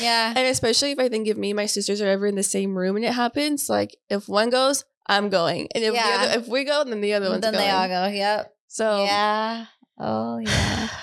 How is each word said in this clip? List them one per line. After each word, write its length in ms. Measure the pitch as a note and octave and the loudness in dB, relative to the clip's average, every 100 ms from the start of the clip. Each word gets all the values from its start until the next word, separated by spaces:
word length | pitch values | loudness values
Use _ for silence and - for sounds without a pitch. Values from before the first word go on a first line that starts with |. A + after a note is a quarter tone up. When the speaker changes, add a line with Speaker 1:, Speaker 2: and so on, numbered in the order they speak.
Speaker 1:
Yeah. 320 | A#3 A#3 A3+ | 0 2 2
Speaker 2:
And 120 | A#3 B3+ | 2 2
especially 440 | C4 A#3+ A3 C#4+ | 2 2 2 0
if 60 | C#4 | 0
I 100 | B3+ | 0
think 200 | A3 G#3+ | 0 -2
if 80 | G#3 | -2
me 140 | G3 | -2
and 60 | G#3 | -2
my 100 | G#3 | -2
sisters 340 | G3+ G3+ G3+ | -2 -2 0
are 60 | G3+ | 0
ever 180 | G3 G#3 | 2 0
in 80 | G3 | 0
the 60 | |
same 340 | F#3+ G3 G3 F#3+ | 0 0 -2 0
room 200 | F#3 G3+ | 0 0
and 80 | |
it 80 | A#3 | 0
happens, 560 | B3 A#3+ C#4+ D4+ C#4+ - | 0 0 0 -2 -2 0
like, 280 | G#3 G#3 - - | 0 -2 -6 -6
if 200 | G3+ G3+ | -6 -2
one 220 | G3 A#3 | 0 2
goes, 340 | B3+ C4 C#4 - _ - | 2 2 0 -4 _ 0
I'm 220 | G3+ G3+ | 0 2
going. 400 | F#3+ E3 - - | 2 2 0 -4
And 100 | A#3 | -2
if 100 | A3 | 0
Speaker 1:
Yeah. 120 | A#3 A3 G3 | 0 2 2
Speaker 2:
the 60 | A#3+ | 2
other, 100 | A3+ | 0
if 80 | A#3 | -2
we 160 | B3+ | -2
go, 180 | C4+ C#4+ | 0 0
then 160 | C#4 A3 | 0 -2
the 100 | G3+ | -2
other 160 | G#3 G3 | 0 0
one's 120 | G#3+ | 0
Speaker 1:
Then 100 | A3 | 0
Speaker 2:
going. 120 | A3 | 0
Speaker 1:
they 60 | G3+ | 2
all 160 | F#3+ F#3 | 2 0
go. 200 | F#3 F#3+ | 0 -2
Yep. 480 | G3+ G3+ G#3+ - _ _ | 0 0 0 -4 _ _
Speaker 2:
So 380 | - A3 G3+ | -4 0 2
Speaker 1:
Yeah. 640 | G3+ G3+ G#3 G#3+ A3 A3+ A3 _ _ - | 2 2 2 0 -2 -6 -10 _ _ -8
Oh, 400 | G#3+ A3 A3+ A#3 | -4 -2 -4 -4
yeah. 500 | A3 - G#3 G#3 A3+ - | -2 0 0 -2 -4 -8